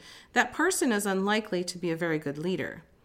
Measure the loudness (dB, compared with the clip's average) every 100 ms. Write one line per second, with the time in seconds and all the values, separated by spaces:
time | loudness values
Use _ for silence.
0 | -16 -20 -2 0 0 2 2 4 2 2
1 | 2 0 2 0 0 -2 -2 -4 -2 0
2 | 0 0 -2 -4 -2 -2 -4 -8 -16 _